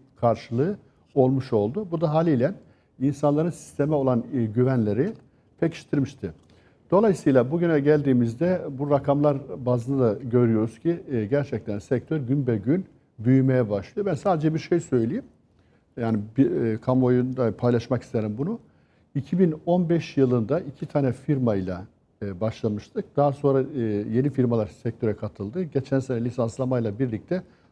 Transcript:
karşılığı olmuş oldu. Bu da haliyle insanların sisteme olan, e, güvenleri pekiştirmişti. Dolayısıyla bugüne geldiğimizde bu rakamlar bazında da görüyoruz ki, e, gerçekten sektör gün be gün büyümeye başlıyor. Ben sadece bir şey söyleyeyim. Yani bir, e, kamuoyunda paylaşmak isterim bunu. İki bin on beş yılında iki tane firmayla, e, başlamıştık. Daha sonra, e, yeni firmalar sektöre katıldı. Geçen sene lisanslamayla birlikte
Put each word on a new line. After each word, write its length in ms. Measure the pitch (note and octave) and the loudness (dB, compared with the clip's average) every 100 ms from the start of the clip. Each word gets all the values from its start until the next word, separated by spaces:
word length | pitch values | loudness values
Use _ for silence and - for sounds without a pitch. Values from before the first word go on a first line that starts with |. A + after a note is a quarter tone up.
| _ - | _ -2
karşılığı 600 | A#2+ A2+ - A#2 E3 G#3 _ _ _ | 0 0 -2 -2 -2 -4 _ _ _
olmuş 380 | C#3+ B2+ C3 - | 2 2 2 0
oldu. 340 | A2 G#2 E3+ G3 | 0 0 -2 -6
Bu 100 | E3 | -2
da 140 | E3 | 0
haliyle 400 | D#3 E3+ C3 C#3 G3+ - _ _ - | 2 2 2 0 -2 -16 _ _ -4
insanların 500 | C3+ C#3 D3 D3 E3+ | -4 0 0 2 0
sisteme 440 | D#3 - - C#3+ | -4 -8 -4 0
olan, 300 | D3+ C3 A#2+ A#2+ | 2 2 0 0
e, 100 | C#3 | -2
güvenleri 680 | A2 G#2+ B2+ C3 G#2+ G#2 F3+ - _ _ _ - | -2 0 2 2 0 0 -2 -4 _ _ _ -4
pekiştirmişti. 720 | E3 - - D3 C3 - F2+ - _ _ _ _ - | -4 -4 -6 -4 -4 -6 -12 -12 _ _ _ _ 0
Dolayısıyla 600 | F#3 A3 D#3 D3 C3 A#2+ | 2 4 2 4 4 4
bugüne 300 | E3 E3+ D3+ | 0 2 2
geldiğimizde 840 | C#3+ D3+ C#3 B2 A#2 A2+ F3 F#3 C#3+ | 4 4 4 2 2 0 -2 -2 -4
bu 200 | C3+ C#3+ | -6 0
rakamlar 460 | C#3+ C#3+ C#3+ D3 C#3 C3+ B2+ B2 | 0 2 2 2 0 -4 -6 -2
bazında 380 | B2 A#2 C#3 | -2 0 0
da 140 | A#2+ G2+ | 2 0
görüyoruz 560 | C3 B2 A#2+ A2 A2 - | 0 2 4 2 0 -2
ki, 220 | E3 E3+ - | -4 -4 -4
e, 140 | B2 G#2 | -4 0
gerçekten 520 | C#3+ C#3+ A2+ - G2+ | 0 0 -6 -6 -8
sektör 380 | - B2+ - D#3+ | -2 -4 -2 -4
gün 300 | B2 C#3+ B2+ | -2 -2 0
be 100 | A2 | 0
gün 300 | G#2 F3 F#3 _ _ - | 0 -2 -2 _ _ -4
büyümeye 520 | A2+ C3+ C3 B2+ A2 | 2 4 4 2 2
başlıyor. 360 | G2+ - - G3+ | -2 -4 -4 -2
Ben 80 | |
sadece 400 | D#3 G3+ E3+ D3+ | -2 0 0 0
bir 40 | D#3 | -2
şey 220 | - F3 | -2 -2
söyleyeyim. 440 | - B2+ A2+ G#3+ - _ _ _ _ _ _ - | 0 0 0 -2 -8 _ _ _ _ _ _ -6
Yani 220 | A#2 G#2+ G#2 B2+ | -2 -2 -2 2
bir, 140 | C3 | 2
e, 260 | D#3 A#2 A2 | 2 -2 -2
kamuoyunda 800 | - B2+ B2+ B2 B2+ B2+ A#2 F#2+ | 0 2 4 2 0 -2 -2 0
paylaşmak 460 | B2 A#2 - B2 | 0 0 0 -6
isterim 320 | - A#2+ G#2+ G#2+ | -4 -4 -4 -4
bunu. 220 | D#3+ A#3 - _ _ _ _ | -6 -6 -12 _ _ _ _
İki 240 | C#3+ - F3+ | -8 -2 2
bin 160 | F3+ D3+ - | 2 0 0
on 220 | F3+ E3 | 0 2
beş 280 | E3+ - - | 0 0 2
yılında 440 | C3 B2 G#2+ D#3+ | 4 4 0 -2
iki 260 | C#3 - D#3 | -4 -12 -4
tane 260 | D3+ C3+ | 0 0
firmayla, 720 | - - C#3 A#2+ G2+ F#2 F2+ G2+ _ _ - | -2 -2 0 2 0 -2 -6 -12 _ _ -12
e, 180 | G2+ F2 | -10 -4
başlamıştık. 760 | A2 - A2+ G#2 - A3 - - | -4 -2 -4 -4 -8 -10 -6 0
Daha 160 | C#3+ | 0
sonra, 300 | C3+ C#3 C3+ C3+ D3 | 2 0 2 0 -2
e, 40 | A2+ G#2 A2+ | -2 -2 0
yeni 180 | A#2 C#3 | 0 0
firmalar 360 | B2+ B2 A#2 G#2 | 0 0 0 -2
sektöre 500 | - A#2 - A2+ G2+ | -6 -8 -4 -4 -4
katıldı. 460 | G#2 - G2+ D#3+ | -8 -8 -8 -6
Geçen 380 | E3+ C#3 C3 C3+ | -4 -4 -2 -2
sene 240 | B2+ A#2+ | -2 -4
lisanslamayla 760 | A#2+ B2 A2+ - B2+ B2+ A2+ G#2 | -4 -2 -4 -2 -2 -2 -2 -2
birlikte 440 | C3 A2 - F3+ - _ _ | -4 -4 -4 -6 -8 _ _